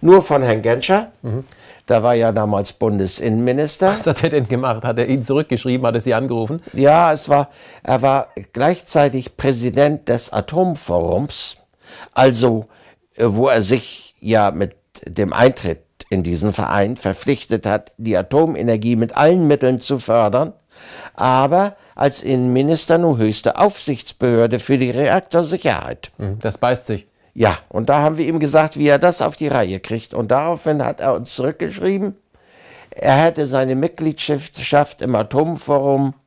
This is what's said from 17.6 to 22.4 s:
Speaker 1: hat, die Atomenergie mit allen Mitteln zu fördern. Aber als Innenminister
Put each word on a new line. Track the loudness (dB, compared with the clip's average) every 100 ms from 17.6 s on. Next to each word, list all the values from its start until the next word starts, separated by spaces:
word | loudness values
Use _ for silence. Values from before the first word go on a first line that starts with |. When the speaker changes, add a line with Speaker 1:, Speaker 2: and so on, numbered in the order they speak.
| 0
Speaker 1:
hat, | -2 -4 _
die | -2 -2
Atomenergie | 0 2 2 0 0 0 0 0
mit | 0 2
allen | 4 4 4
Mitteln | 2 2 0
zu | -2 -6
fördern. | 0 2 2 0 -2 -6 _ _ -20 -20 -20
Aber | -2 2 2 4 2 0 -4 _
als | -2 -2 -2
Innenminister | -2 0